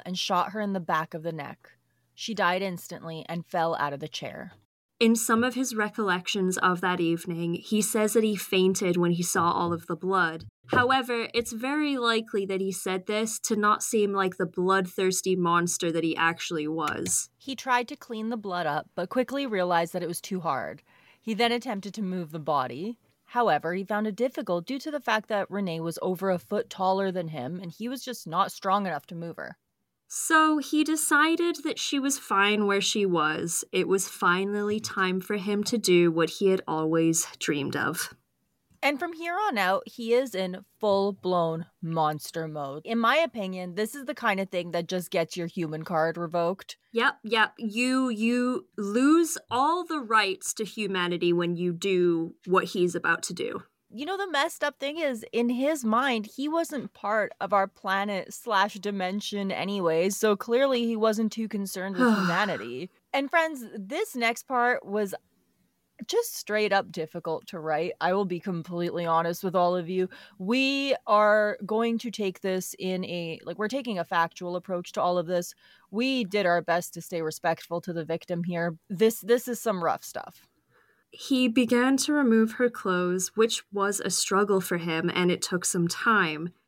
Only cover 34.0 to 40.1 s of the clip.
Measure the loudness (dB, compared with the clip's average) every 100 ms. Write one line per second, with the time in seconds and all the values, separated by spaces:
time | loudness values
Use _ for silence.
34 | 0 0 2 4 2 0 0 -2 -4 -2
35 | 0 0 -2 -4 0 0 0 0 6 6
36 | 6 4 0 2 2 2 0 -2 2 4
37 | 4 2 -2 -6 -4 -2 -2 -2 -2 -2
38 | -8 -10 _ _ _ _ _ _ 0 0
39 | -4 -6 -4 -2 0 2 2 2 -2 -8
40 | 2